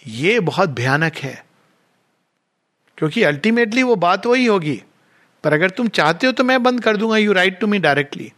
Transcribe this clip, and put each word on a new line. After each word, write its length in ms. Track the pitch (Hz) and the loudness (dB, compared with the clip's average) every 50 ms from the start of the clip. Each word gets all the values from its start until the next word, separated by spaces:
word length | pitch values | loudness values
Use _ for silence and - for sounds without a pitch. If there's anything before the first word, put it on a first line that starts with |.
| - | -18
ये 320 | 117 110 117 151 196 240 233 | -14 -8 -2 -2 0 0 0
बहुत 300 | 175 147 - 175 196 160 | 0 0 0 0 0 0
भयानक 460 | 123 117 120 131 139 151 165 156 - | -2 -2 0 0 2 2 0 -2 -4
है, 300 | - 139 131 120 - - _ _ _ _ _ _ _ _ _ _ _ _ _ _ _ _ _ _ _ _ _ _ _ _ _ _ _ _ _ _ | -6 -12 -12 -14 -16 -20 _ _ _ _ _ _ _ _ _ _ _ _ _ _ _ _ _ _ _ _ _ _ _ _ _ _ _ _ _ _
क्योंकि 260 | - 160 151 - 233 190 | -6 -6 -4 -2 0 0
अल्टीमेटली 600 | 147 147 139 202 220 226 240 240 208 226 254 254 | 0 0 0 0 0 2 2 0 0 0 0 0
वो 120 | 247 226 | 2 0
बात 300 | 175 170 175 190 196 226 | 2 2 0 0 0 0
वही 200 | 233 247 262 247 | 0 0 2 2
होगी। 380 | 226 202 190 156 151 123 95 - _ _ _ _ _ _ _ _ _ _ _ - | 2 0 0 -2 -4 -6 -8 -10 _ _ _ _ _ _ _ _ _ _ _ 0
पर 100 | 151 151 | 0 2
अगर 160 | 156 185 190 | 2 2 0
तुम 180 | 185 - 240 | 0 -2 -4
चाहते 400 | 208 - 180 151 156 170 - 262 | -2 0 2 2 2 2 2 0
हो, 60 | 254 226 | 0 0
तो 100 | - 254 | 0 0
मैं 200 | 254 262 254 240 | 2 2 2 2
बंद 200 | 254 254 240 - | 0 0 0 0
कर 140 | 220 214 | -2 0
दूंगा, 180 | 202 220 220 220 | 0 0 0 0
you 160 | 214 208 208 | 2 2 2
write 320 | 190 185 185 190 185 - 226 | 2 2 2 0 0 -2 -2
to 100 | 208 208 | -2 0
me 80 | 196 | 2
directly। 480 | 156 147 139 147 143 - - - 123 - - | 2 2 2 2 -2 -4 -8 -12 -14 -14 -18